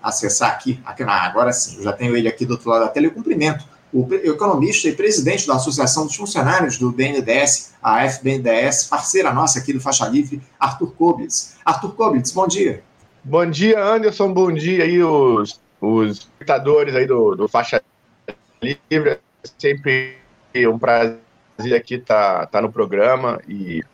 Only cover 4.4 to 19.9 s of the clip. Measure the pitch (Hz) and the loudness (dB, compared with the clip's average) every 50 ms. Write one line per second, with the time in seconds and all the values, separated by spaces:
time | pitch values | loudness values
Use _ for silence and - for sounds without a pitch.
4.4 | 214 202 175 135 151 196 208 - - 160 147 156 196 214 208 165 131 160 196 196 | 0 0 0 0 0 0 0 -2 -2 -2 -2 0 0 0 0 0 0 -2 -2 -2
5.4 | - 151 131 127 - 156 135 - 127 - - 156 156 147 - - 208 202 - 165 | -2 0 0 0 -2 -2 -2 -2 -2 0 0 -2 -4 -4 -6 -8 -8 -6 -4 -2
6.4 | 127 147 180 185 170 131 123 127 127 123 117 123 135 139 143 135 123 113 117 139 | 0 0 2 0 0 -2 -2 -2 -2 -2 0 0 -2 -2 -2 -2 -2 0 0 2
7.4 | 143 143 - - - - _ _ - 113 110 117 131 139 131 - 127 135 135 135 | 2 0 0 -2 -4 -10 _ _ -2 0 2 2 0 0 -2 -4 -2 -2 -2 0
8.4 | 123 120 113 117 127 143 147 - - - 151 151 - - - 190 180 143 120 135 | 0 0 2 2 2 0 0 -2 -2 -4 -4 -4 -4 -2 0 0 0 2 0 0
9.4 | 165 185 - - - - 135 131 131 139 139 - 113 107 123 147 143 - 147 139 | 0 0 -2 -2 -4 -4 -6 -4 -4 -4 -2 -2 -2 0 0 0 0 -2 -6 -12
10.4 | - _ _ - - 127 - - 170 - - - 165 170 - - - - - - | -14 _ _ -4 -4 -4 -2 -4 -8 -8 -2 0 2 2 2 0 -4 -6 -6 -6
11.4 | - - - _ - 160 165 160 196 196 - - 226 214 285 - 127 - - 185 | -8 -8 -14 _ -4 -2 -2 -2 -6 -8 -4 -2 0 2 2 0 -2 -2 -2 0
12.4 | 190 175 190 202 190 156 101 - - _ _ _ _ _ _ _ - 131 147 170 | 0 0 0 0 0 0 -2 -6 -12 _ _ _ _ _ _ _ -6 0 0 2
13.4 | 175 170 151 147 196 220 220 214 196 202 220 226 220 214 214 - 202 190 185 185 | 2 0 0 2 2 4 4 4 4 2 2 4 2 2 2 2 0 2 2 2
14.4 | 185 180 160 151 156 175 185 175 160 170 175 175 175 160 151 143 135 127 113 107 | 2 2 2 0 -2 0 0 2 2 4 4 4 4 4 4 4 4 4 4 2
15.4 | 104 104 - - _ _ _ _ 98 107 113 110 110 104 101 - - - _ _ | 0 -2 -6 -14 _ _ _ _ -2 2 2 2 2 0 -2 -6 -12 -20 _ _
16.4 | - - - 170 139 139 151 147 143 139 131 127 131 127 127 120 110 104 95 90 | -2 0 0 2 4 4 4 4 4 2 2 2 4 4 4 4 4 4 2 2
17.4 | 104 107 - 120 120 - - 110 - _ _ _ _ _ _ _ _ - - - | 0 0 0 0 0 0 -2 -2 -2 _ _ _ _ _ _ _ _ -18 -18 -18
18.4 | _ _ _ _ 120 131 139 - _ - 156 156 147 147 - - _ _ _ _ | _ _ _ _ -8 -6 -6 -8 _ -2 -2 0 2 0 0 -2 _ _ _ _
19.4 | - - - - - 139 139 139 143 143 | -20 -20 -8 -2 0 0 0 0 0 0